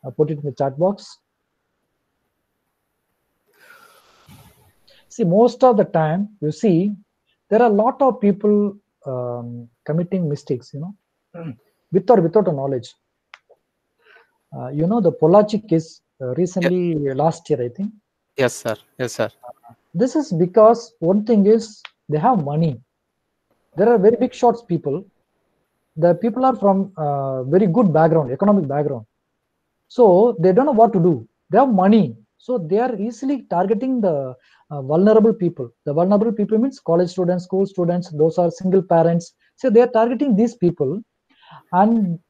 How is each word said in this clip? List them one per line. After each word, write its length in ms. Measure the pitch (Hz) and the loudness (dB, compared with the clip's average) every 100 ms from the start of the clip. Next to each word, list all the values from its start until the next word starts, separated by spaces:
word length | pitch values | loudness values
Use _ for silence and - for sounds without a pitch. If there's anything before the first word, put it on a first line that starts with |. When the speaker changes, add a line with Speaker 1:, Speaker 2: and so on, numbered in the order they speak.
Speaker 1:
uh, 60 | 135 | -16
put 200 | - 147 | -4 -4
it 80 | 151 | -2
in 60 | |
the 80 | 143 | -10
chat 260 | 127 135 135 | -6 -6 -2
box. 400 | 180 202 - - _ _ _ _ _ _ _ _ _ _ _ _ _ _ _ _ _ _ _ _ _ _ _ _ _ - _ _ _ _ _ - _ _ _ _ _ _ _ | -4 -4 -12 -20 _ _ _ _ _ _ _ _ _ _ _ _ _ _ _ _ _ _ _ _ _ _ _ _ _ -20 _ _ _ _ _ -20 _ _ _ _ _ _ _
See, 160 | - | -4
most 400 | 208 185 240 240 | 0 2 2 4
of 140 | 254 220 | 2 4
the 60 | |
time, 440 | 180 165 156 170 208 _ | 0 0 -2 -2 -6 _
you 100 | 151 | -8
see, 400 | 151 226 165 202 202 _ _ _ _ _ | -2 0 0 0 -6 _ _ _ _ _
there 140 | 214 | 2
are 80 | 240 | 4
a 20 | |
lot 300 | 202 226 254 | 2 0 2
of 180 | 269 214 | 0 2
people, 560 | 202 202 208 208 202 202 _ _ - | 0 0 2 2 0 -6 _ _ -10
um, 600 | 127 123 120 120 120 117 _ - | -8 -8 -8 -10 -14 -16 _ -6
committing 420 | 156 175 190 165 | -4 -2 -4 -4
mistakes, 460 | 143 - 127 - | -6 -6 -8 -8
you 60 | 139 | -14
know, 760 | 170 208 _ _ _ 170 165 123 _ | -14 -16 _ _ _ -16 -16 -16 _
<clears throat> 200 | _ _ | _ _
with 180 | 185 190 | -4 2
or 100 | 233 | 2
without 280 | 165 190 190 | 4 0 -2
a 40 | |
knowledge. 400 | 147 135 131 113 _ _ _ _ - _ _ _ _ _ _ _ - _ _ _ | -4 -6 -6 -8 _ _ _ _ -20 _ _ _ _ _ _ _ -20 _ _ _
Uh, 140 | 135 123 | -16 -10
you 180 | 143 165 | -4 -2
know, 140 | 233 | 0
the 120 | 165 | 0
Pollachi 540 | - 156 196 208 214 - | 2 4 4 4 -2 -2
case, 360 | 165 160 - _ _ | -4 -4 -18 _ _
uh, 140 | 127 | -10
recently, 640 | 131 180 185 175 180 175 156 | -4 -4 -2 -2 -2 -2 -2
Speaker 2:
Yes. 140 | 143 135 | -4 -2
Speaker 1:
last 320 | 156 160 - | -2 -2 -6
year, 140 | 139 | -4
I 80 | 120 | -4
think. 220 | 117 202 - _ _ _ - | -8 -12 -12 _ _ _ -2
Speaker 2:
Yes, 200 | 127 - | -2 -2
sir. 200 | 120 107 _ _ | -10 -10 _ _
Yes, 160 | 127 | -10
sir. 160 | - 110 _ 123 - _ 117 _ | -4 -6 _ -20 -20 _ -20 _
Speaker 1:
This 220 | 170 254 311 | -4 -2 -2
is 160 | 285 | -4
because 640 | 165 175 226 214 233 - _ | -2 0 4 4 4 -2 _
one 260 | 165 202 | -2 0
thing 220 | 208 226 196 | 2 2 4
is 360 | 220 220 - - _ _ | 2 0 -18 -20 _ _
they 100 | 151 | -2
have 240 | 185 240 | 0 0
money. 360 | 143 147 165 117 _ _ _ _ _ _ _ _ _ - | -2 -2 -2 -4 _ _ _ _ _ _ _ _ _ -2
There 120 | 214 | 2
are 100 | 240 | 4
very 180 | 190 233 | 4 2
big 180 | 247 | -2
shots 280 | - 240 233 | 0 0 0
people. 420 | _ 165 147 147 202 _ _ _ _ _ _ _ _ - | _ -6 -4 -8 -10 _ _ _ _ _ _ _ _ -2
The 180 | 170 170 | 0 2
people 280 | 226 233 | -2 0
are 120 | 262 240 | -2 0
from, 360 | 202 190 190 - | 0 0 -2 -6
uh, 480 | 151 143 139 131 | -6 -4 -4 -6
very 220 | 127 170 208 | 0 0 2
good 260 | 170 214 | 2 2
background, 400 | 156 165 160 135 | 4 4 2 0
economic 340 | 131 196 202 147 | -2 2 2 0
background. 400 | 139 147 131 107 _ _ _ _ _ _ _ _ | -4 -4 -6 -12 _ _ _ _ _ _ _ _
So 480 | - 233 180 233 214 | 2 6 6 4 2
they 140 | 175 | 2
don't 140 | 180 277 | 4 2
know 60 | |
what 200 | 233 226 | 4 4
to 60 | 214 | 4
do. 280 | 175 139 110 _ _ | 2 0 -6 _ _
They 80 | 208 | 2
have 100 | 269 | 2
money. 480 | 202 185 220 160 113 _ _ | 2 4 4 2 -4 _ _
So 200 | - 247 | -8 -8
they 200 | 160 196 | -4 -2
are 160 | 247 220 | -2 -4
easily 460 | 214 233 269 277 - | -8 -8 -6 -6 -4
targeting 520 | 175 190 220 262 254 | -4 0 -2 -2 -2
the, 340 | 202 151 135 123 _ _ _ | -2 -2 -6 -12 _ _ _
uh, 120 | 147 | -12
vulnerable 500 | 131 156 202 220 214 | -2 2 4 6 4
people. 380 | 220 175 170 123 _ | 2 -4 -4 -14 _
The 80 | - | -6
vulnerable 400 | 147 180 208 220 | -2 2 2 0
people 260 | 214 208 220 | -2 -2 0
means 220 | 262 269 | -2 -4
college 300 | - 165 180 | -2 0 0
students, 340 | 180 175 180 | -2 -2 -2
school 220 | 175 190 196 | -4 -4 -4
students, 440 | - 175 175 175 | -2 -2 -2 -6
those 260 | 151 160 156 | -2 -2 0
are 140 | 175 | -2
single 320 | 165 190 190 | -2 -2 0
parents. 520 | 180 170 165 170 - _ _ _ | 2 2 2 0 -4 _ _ _
So 140 | 262 | 2
they 100 | 220 | 4
are 60 | 240 | 4
targeting 480 | 226 233 247 285 | 2 0 0 0
these 200 | 202 233 | 0 0
people 480 | 233 175 165 135 180 - _ _ _ _ - _ | 0 -4 -2 -6 -6 -12 _ _ _ _ -20 _
and 460 | 175 208 233 190 165 | 0 2 2 -2 -6